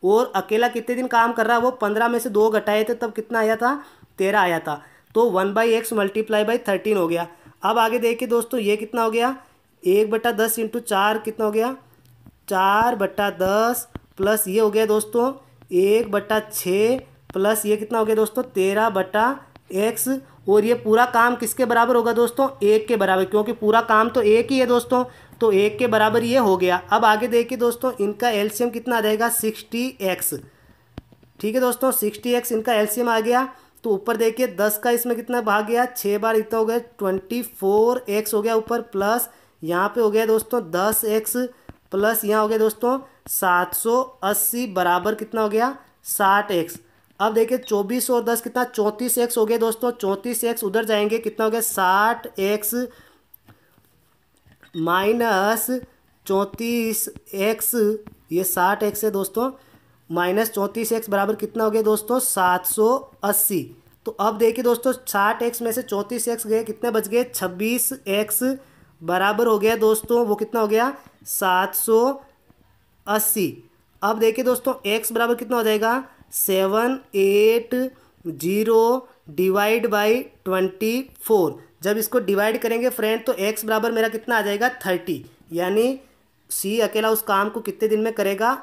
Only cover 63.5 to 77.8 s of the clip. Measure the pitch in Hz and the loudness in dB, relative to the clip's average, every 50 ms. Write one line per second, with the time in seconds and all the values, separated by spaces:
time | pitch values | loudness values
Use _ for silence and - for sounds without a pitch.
63.5 | 208 175 127 - - - _ _ _ _ _ - 220 - 202 214 226 208 233 226 | -2 -2 -4 -6 -14 -20 _ _ _ _ _ -10 -6 -2 -2 -2 0 2 2 2
64.5 | 226 247 240 240 240 226 240 262 254 247 - - - 202 196 208 226 - 233 240 | 2 2 0 0 0 0 0 -2 -4 -2 -6 -4 -2 0 2 2 0 0 -2 -4
65.5 | 240 - 240 226 226 247 254 - 208 196 208 208 240 233 - 240 233 233 - 214 | -4 -4 -6 -4 -4 -4 -6 -4 -4 -4 -4 -4 -6 -6 -4 -4 -4 -4 -4 -2
66.5 | 220 220 226 220 214 - - 240 226 226 214 202 202 240 247 247 - - 190 180 | -2 -2 -2 -4 -8 -6 -4 -2 -2 -2 -2 0 -2 -2 -2 -2 -4 -6 -6 -6
67.5 | 180 175 208 220 240 247 - - 226 185 - - 196 208 214 208 208 - 247 254 | -4 -4 -2 -2 -2 -2 -2 -4 -6 -8 -6 -4 -2 -2 -2 -2 -4 -2 -2 -2
68.5 | 269 262 - - _ _ - _ _ _ 165 160 175 185 190 202 214 202 240 240 | -4 -4 -8 -20 _ _ -20 _ _ _ -6 -2 0 0 2 2 2 2 2 2
69.5 | 220 214 202 220 226 220 220 220 220 214 220 - 240 233 240 208 208 202 220 214 | 2 2 2 2 2 4 4 2 2 2 0 0 0 0 2 2 0 -2 -4 -4
70.5 | - 233 220 214 214 220 233 262 277 - - - _ _ - - - - 202 185 | -2 -2 0 2 2 2 0 0 -2 -6 -16 -20 _ _ -12 -10 -6 -2 0 2
71.5 | 180 185 190 196 190 - - - 226 226 240 262 277 269 - _ _ _ _ _ | 2 2 0 0 -2 -6 -2 2 4 4 4 2 0 -4 -10 _ _ _ _ _
72.5 | _ _ _ _ _ _ _ _ _ _ _ - 202 214 208 - - 220 190 143 | _ _ _ _ _ _ _ _ _ _ _ -4 -2 -2 0 0 0 0 -2 -2
73.5 | 120 - - _ _ _ _ _ _ _ - 202 226 220 220 226 220 240 262 247 | -4 -8 -18 _ _ _ _ _ _ _ -2 -2 0 2 2 2 2 2 0 0
74.5 | 247 247 247 269 262 262 - 202 208 226 220 - 233 226 233 233 240 233 240 214 | 0 0 0 -4 -4 -4 -4 -2 -2 -2 -2 -4 -2 -2 0 0 0 -2 -2 -4
75.5 | 247 240 226 220 214 214 202 220 - 254 269 - - _ - _ - - - - | -2 0 2 2 0 0 0 0 -2 -2 -4 -8 -18 _ -20 _ -8 -6 -2 0
76.5 | 190 190 190 190 196 220 233 247 262 262 - _ - 202 190 196 196 208 208 220 | 2 2 2 2 2 0 0 0 -2 -4 -8 _ -2 0 2 4 4 4 4 4
77.5 | 226 233 226 - - 247 | 2 2 0 -2 -4 -2